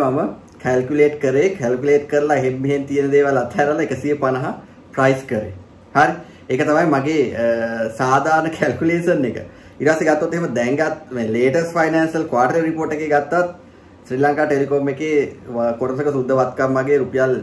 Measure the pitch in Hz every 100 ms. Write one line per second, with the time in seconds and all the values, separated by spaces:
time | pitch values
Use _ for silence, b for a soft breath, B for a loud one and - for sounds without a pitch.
0 | 135 139 202 - - - 127 127 127 147
1 | 147 - 135 135 190 196 123 123 143 143
2 | - 147 147 143 131 131 139 143 139 143
3 | 139 143 139 135 120 - 147 156 151 131
4 | 147 143 131 127 156 214 B B - -
5 | 135 135 - 113 101 95 - - - 139
6 | 160 156 B B - 131 151 151 170 135
7 | 139 160 117 104 117 117 117 113 110 -
8 | 131 135 156 160 165 - 151 - 165 170
9 | 170 160 127 - - B B - 139 160
10 | 156 151 165 170 165 120 120 143 156 156
11 | - 123 110 117 131 165 170 170 160 160
12 | 160 165 151 123 131 165 160 156 156 151
13 | 156 147 143 170 175 - B B B B
14 | - 131 143 147 151 139 139 143 139 135
15 | 156 151 131 - 131 117 117 117 127 131
16 | 147 139 123 131 123 - 131 131 135 143
17 | 120 131 131 120